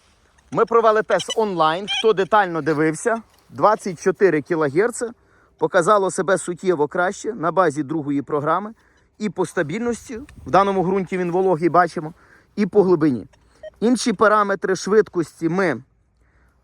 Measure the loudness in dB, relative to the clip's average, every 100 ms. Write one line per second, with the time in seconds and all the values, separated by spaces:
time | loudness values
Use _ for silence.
0 | _ _ _ _ -6 -2 2 4 4 2
1 | 0 -2 -2 -2 -2 2 2 0 -4 -2
2 | 0 2 2 2 2 0 -2 0 0 0
3 | -2 -4 -6 _ _ 0 2 2 -4 -4
4 | -4 2 2 2 -2 -2 0 0 -2 -4
5 | -10 -12 _ _ _ -4 0 2 4 4
6 | 2 -2 -2 -2 -4 -6 -2 0 0 0
7 | -4 -4 -8 -4 -2 2 2 0 -6 -6
8 | -4 -4 -2 -2 0 -2 -4 -16 _ _
9 | _ -8 -6 -4 -4 -2 -4 -4 -4 -6
10 | -8 -14 -14 -18 0 2 4 0 0 -2
11 | -2 -4 -2 0 0 2 2 2 2 -2
12 | -12 -16 _ _ _ -4 0 2 4 4
13 | 2 0 -6 _ _ _ -18 -4 0 0
14 | -2 2 4 4 2 -2 -4 -4 2 2
15 | 2 -2 -6 -4 -4 0 -2 -2 -10 _
16 | _ _ _ _ _ _